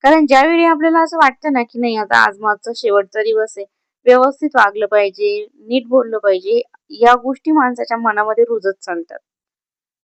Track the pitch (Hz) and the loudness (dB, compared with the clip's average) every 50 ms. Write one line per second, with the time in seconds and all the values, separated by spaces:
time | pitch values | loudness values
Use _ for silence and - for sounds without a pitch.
0 | - 269 311 320 302 254 269 262 277 320 339 330 339 330 330 294 311 330 330 330 | 4 4 4 4 4 4 4 4 4 2 2 2 2 2 0 0 0 0 2 0
1 | 330 320 339 330 311 269 262 _ - 302 277 254 240 226 _ 233 240 240 226 220 | 0 -2 0 2 2 2 0 _ -6 -4 -2 -2 -4 -6 _ -6 -4 -4 -4 -4
2 | 208 202 233 233 226 214 202 202 214 214 208 202 _ 226 233 - - 226 202 202 | -4 0 2 2 2 2 -2 -4 -4 -4 -4 -4 _ -14 -12 -6 -4 0 0 0
3 | 196 190 _ 220 214 220 220 220 220 220 - 202 196 _ _ _ _ _ _ _ | 0 _ _ -6 -4 -2 -2 -2 -2 -4 -8 -16 -18 _ _ _ _ _ _ _
4 | _ 247 247 254 254 277 277 _ 302 294 _ 254 214 202 202 214 214 202 208 208 | _ 2 4 4 4 0 -2 _ -8 -2 _ 2 0 0 0 -4 -4 0 0 0
5 | 208 196 190 - 208 208 202 208 214 - _ _ 208 220 240 262 233 233 247 262 | 0 0 -4 -4 -4 -4 -2 -4 -8 -12 _ _ _ -4 -4 -4 -2 0 0 0
6 | 240 226 220 214 202 202 190 185 185 196 226 233 - _ _ _ _ _ - 208 | 0 0 -6 -2 0 0 0 0 -2 -2 -2 -2 -2 _ _ _ _ _ -4 2
7 | 233 240 247 247 233 254 269 - _ 320 311 277 254 247 247 240 233 - 233 226 | 4 4 4 4 0 -8 -8 -6 _ 0 0 2 0 0 -2 -6 -8 -8 -8 -4
8 | 233 226 208 208 214 214 220 226 233 233 233 220 185 196 190 _ - - 175 170 | -4 -4 -2 -2 -2 -2 0 0 0 0 -2 -4 -4 -6 -6 _ -10 -10 -10 -10
9 | 170 _ - - _ _ _ _ _ _ _ _ _ _ _ _ _ _ _ _ | -10 _ -18 -20 _ _ _ _ _ _ _ _ _ _ _ _ _ _ _ _
10 | _ | _